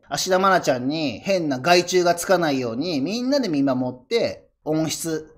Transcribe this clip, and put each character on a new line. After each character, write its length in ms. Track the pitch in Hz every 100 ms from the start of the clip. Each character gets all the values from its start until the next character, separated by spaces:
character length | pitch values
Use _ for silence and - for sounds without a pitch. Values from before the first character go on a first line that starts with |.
| -
芦 220 | 143 180
田 60 | 185
愛 60 |
菜 180 | 196 180
ち 100 | 143
ゃ 60 | 127
ん 100 | 127
に 320 | 160 143 92
変 300 | - 190 156
な 100 | 127
害 240 | 170 180
虫 220 | 175 180
が 100 | 175
つ 120 | 170 -
か 120 | 180
な 140 | 160
い 80 | 135
よ 120 | 120
う 40 | 117
に、 240 | 175 147
み 200 | 151 233
ん 100 | 254
な 100 | 285
で 80 | 220
見 140 | 143
守 320 | 139 127 127 123
っ 80 | -
て、 420 | 226 127 - _ _
温 240 | - 156 160
室 440 | - 165 156 156